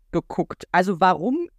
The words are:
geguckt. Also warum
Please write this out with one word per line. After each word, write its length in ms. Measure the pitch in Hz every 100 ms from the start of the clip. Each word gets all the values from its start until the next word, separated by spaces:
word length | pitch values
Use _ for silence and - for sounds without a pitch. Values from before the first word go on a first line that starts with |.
| _
geguckt. 540 | 165 - - 165 - -
Also 280 | 175 185 175
warum 500 | 185 170 190 302 349